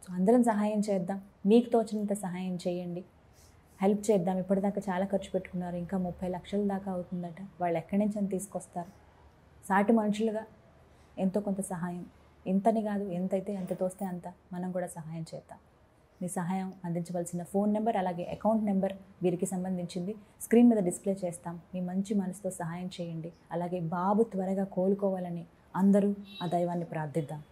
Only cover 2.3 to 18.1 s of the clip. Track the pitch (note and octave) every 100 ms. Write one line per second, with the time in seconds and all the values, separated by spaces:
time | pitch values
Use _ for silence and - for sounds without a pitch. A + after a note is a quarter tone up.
2.3 | F3+ F#3 F3+ F3+ F3 F3+ F3 F3+ _ _
3.3 | - - - _ - F#3+ G#3 G#3 G#3 F3
4.3 | F#3 F3+ G3 G3+ G3+ G3 F3+ F#3+ G3 F#3+
5.3 | F#3+ F#3 F3+ F3+ F3 F3 F#3+ F3+ F3 F3+
6.3 | F3+ - G3+ G3+ G3 G3 F#3 F3+ F3+ F3
7.3 | E3 G3 - F3 E3 D#3+ G3+ G#3 G#3 G3
8.3 | F#3+ F3+ F3+ - - F3 - - - -
9.3 | _ - - - G3 G#3 A3+ G#3 G#3 A3
10.3 | G#3+ A3 - - - - - - - F#3+
11.3 | G3 G#3 G3 G3 F#3 F3+ F3 F3 - -
12.3 | _ - F#3+ G3+ A3+ G#3 G3+ G3+ F3 F#3
13.3 | G3 F#3+ G3+ F#3 F3+ F#3 F3+ F#3+ F3+ F3
14.3 | F#3 _ F3+ F3+ F3+ F3 F3 D#3 E3 E3
15.3 | D3+ - - _ _ _ _ _ _ F3+
16.3 | F#3 E3+ F#3+ F#3+ F#3 F3 E3+ E3+ F3+ F3
17.3 | F3 E3+ G3 G#3 G#3 G#3+ G#3 F#3